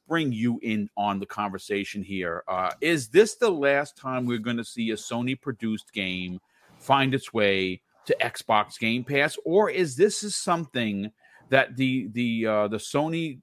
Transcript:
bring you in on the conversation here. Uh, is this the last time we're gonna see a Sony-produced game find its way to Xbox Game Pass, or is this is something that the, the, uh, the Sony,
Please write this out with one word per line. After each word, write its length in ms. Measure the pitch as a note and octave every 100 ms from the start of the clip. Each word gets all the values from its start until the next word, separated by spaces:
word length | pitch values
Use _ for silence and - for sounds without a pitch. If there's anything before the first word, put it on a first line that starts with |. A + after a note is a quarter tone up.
| -
bring 240 | E3 D3
you 300 | A2 A#2+ A#2
in 280 | A2+ G#2+ G#2
on 240 | - G2+ G2
the 60 |
conversation 760 | G2 - G#2 F#2 - G2+ G2 G#2
here. 420 | F#2 F#2+ F2+ E2+ -
Uh, 240 | F#2 F#2 -
is 260 | D#3 E3 A2+
this 280 | D3+ A3 -
the 120 | A#3
last 480 | E3 C#3 C#3 D3 -
time 300 | C3 B2+ B2
we're 100 | A#2+
gonna 260 | A2+ A#2+
see 280 | A2 - A2+
a 40 |
Sony-produced 960 | G#2+ - A#2+ B2 C3 - A2 A2+ G#2+ -
game 440 | G#2+ F#2+ F2+ F2+ F2+ - _ _ -
find 360 | - C3+ C3+
its 180 | C3 -
way 480 | A2+ G2+ F#2+ F#2 F2+ _ _
to 120 | - -
Xbox 580 | A#2 - - G#2+ G#2 -
Game 260 | A2+ A#2+
Pass, 340 | B2 C#3+ D3 - D#3
or 240 | F#3 G3+
is 260 | D3 E3+ B2+
this 260 | G#3 -
is 140 | G#3 -
something 760 | - E3+ E3 B2+ A2+ G2+ G#2+ - _ - -
that 280 | C3 B2+ B2+
the, 320 | C3 C3 A2+
the, 340 | A2 A#2+ A2+ A2
uh, 220 | G#2+ G#2
the 80 | G#2+
Sony, 640 | - C#3+ D#3+ E3 E3 C3